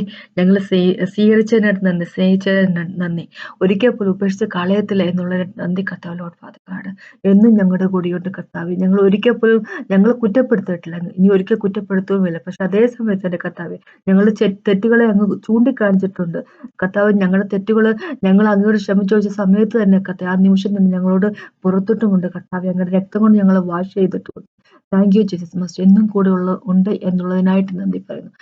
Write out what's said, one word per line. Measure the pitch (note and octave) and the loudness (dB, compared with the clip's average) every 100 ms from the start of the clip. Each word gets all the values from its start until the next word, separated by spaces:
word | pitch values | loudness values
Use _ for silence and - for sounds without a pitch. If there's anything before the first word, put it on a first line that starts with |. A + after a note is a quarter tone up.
| G3+ - - | 0 -8 -10
ഞങ്ങളെ | - F#3 G3 | -2 2 2
സ്വീ-, | F#3+ F#3 F3+ - F#3 | 2 0 2 0 -4
സ്വീകരിച്ചതിനായിട്ട് | - G#3+ A3 A3 A3+ G#3 G3 F#3+ | 0 2 4 4 2 2 0 0
നന്ദി, | F3 E3+ | -2 -4
സ്നേഹിച്ചതിന് | - F#3 F#3+ G3 G3 F#3+ | -2 2 2 2 2 2
ന-, | E3+ E3+ F3 | 0 -6 -6
നന്ദി. | F3 E3+ - - - - | -6 -6 -8 -16 -20 -4
ഒരിക്കൽ | F#3+ G3 B3 | -2 2 0
പോലും | A#3 G3+ | 0 -2
ഉപേക്ഷിച്ച് | F#3 G3 F#3+ G#3 | -2 -2 -2 -4
കളയത്തില്ല | F3+ F3+ G3+ G#3 G3 | -4 -2 -2 0 -2
എന്നുള്ള | F3 F3+ F3+ F#3 F3+ - | -2 -2 -4 -4 -6 -8
നന്ദി | F3 F3+ | -6 -4
കർത്താവ്, | F#3+ F3 F3 F3 | -6 -10 -12 -14
Lord | F3 | -14
Father | - - - | -18 -20 -20
God. | - F#3 F#3+ G3 - _ G3 | -16 -14 -12 -16 -20 _ 2
എന്നും | G3 A3+ | 4 6
ഞങ്ങളുടെ | G#3+ F#3 F3+ F#3+ | 6 4 2 0
കൂടിയുണ്ട് | F#3+ F3 F3+ F#3 | -2 -4 -6 -8
കർത്താവേ. | F#3+ - F3 E3+ F3+ | -12 -12 -10 -8 -2
ഞങ്ങൾ | F#3 G3 | 0 2
ഒരിക്കൽ | G3 G#3 A#3 | 4 4 2
പോലും | A3+ A3+ A3+ A3 D#4+ - | 2 2 2 0 -10 -2
ഞങ്ങളെ | G3 G#3+ | 2 4
കുറ്റപ്പെടുത്തിയിട്ടില്ല, | B3 A3+ G3 B3+ G#3+ F#3+ F3 E3+ E3+ F3 | 2 0 0 2 0 -2 -8 -8 -10 -8
ഇനി | F#3 F#3+ | 0 4
ഒരിക്കൽ | G3 F#3+ A3 | 4 2 -2
കുറ്റപ്പെടുത്തുകയുമില്ല. | G#3 G3+ G3+ F#3+ F#3+ G3 F#3 E3 | -2 -6 -4 -4 -2 -2 -2 -4
പക്ഷെ | F#3 F#3 | -10 -8
അതേ | F#3 G3 B3 | -4 0 0
സമയത്ത് | A#3+ A3+ G3 F#3 | 0 -4 -4 -4
എൻ്റെ | F3 | -6
കർത്താവേ, | F3 F3 E3+ F3+ - _ - | -8 -12 -14 -16 -18 _ 0
ഞങ്ങളുടെ | F#3+ G#3+ | 2 2
ചെ-, | G#3+ G#3 G3 | 2 -2 -2
തെറ്റുകളെ | - G3 A3+ A#3 A#3 | -2 0 2 2 4
അങ്ങ് | G3+ G#3 F#3+ | 2 0 -2
ചൂണ്ടിക്കാണിച്ചിട്ടുണ്ട്. | - A3+ A#3+ C4+ G#3 F#3+ F#3+ F#3+ E3+ E3+ - _ - | -2 2 2 2 0 0 -2 -4 -8 -8 -12 _ -20
കർത്താവ്, | - F#3+ G3+ G#3 | -8 -4 0 0
ഞങ്ങളുടെ | G3+ F#3+ F#3+ G3+ | 2 2 0 0
തെറ്റുകള് | G3 G3 A3 A3 A3 F4+ C4+ | -4 -2 0 2 0 -6 -4
ഞങ്ങൾ | F#3+ F#3+ G#3+ | 2 4 4
അങ്ങയോട് | G3+ G#3 G#3+ | 2 2 0
ക്ഷമ | G3 G3 F#3+ | 0 -2 2
ചോദിച്ച | G#3+ G#3 G3+ | 2 0 -2
സമയത്ത് | G3 G3+ A3 A#3 | 0 2 2 2
തന്നെ | G3 F#3+ | 2 2
കർത്താവേ, | F#3+ F#3 F3+ | 0 -6 -4
ആ | F#3 | 2
നിമിഷം | F#3+ F#3+ F#3+ | 4 2 0
തന്നെ | G3+ F#3+ | 0 0
ഞങ്ങളോട് | F#3 F#3 F#3 G#3 G#3 - _ | 2 0 0 0 -4 -14 _
പുറത്തിട്ടുമുണ്ട് | F#3 F#3+ F#3+ A3 G#3+ F#3+ F3 | -2 -2 -2 -2 0 0 -2
കർത്താവേ. | F3+ - F#3 F#3 | -8 -10 -8 -4
അങ്ങയുടെ | F3+ F3+ | -4 -2
രക്തം | F#3 F#3+ G#3 | -2 -2 0
കൊണ്ട് | G#3+ G#3+ | 4 4
ഞങ്ങളെ | G3 F#3+ F3 | 4 2 0
വാഷ് | E3+ F#3+ | -4 -6
ചെയ്തിട്ടുമുണ്ട്. | - F#3 F#3+ - - - _ _ _ _ | -2 -2 -2 -10 -18 -20 _ _ _ _
Thank | F#3+ G3+ | 0 4
you, | G3 | 4
Jesus. | G#3+ F3 - F3+ | 2 -4 -8 -8
മസ്റ്റ് | F3+ - | -8 0
എന്നും | F#3+ G3+ G#3+ | 4 4 4
കൂടെ | G#3 F#3+ | 0 0
ഉള്ള, | F#3 F3+ F#3 - | 0 -2 -4 -2
ഉണ്ട് | F#3 F#3+ G#3 | 0 0 -2
എന്നുള്ളതിനായിട്ട് | F#3 F3+ F3+ F#3 F#3 F#3+ F#3+ | -4 -4 -2 -2 0 0 -2
നന്ദി | F#3 G3 F#3 | -6 -6 -6
പറയുന്നു. | F#3+ E3 - - | -10 -16 -16 -20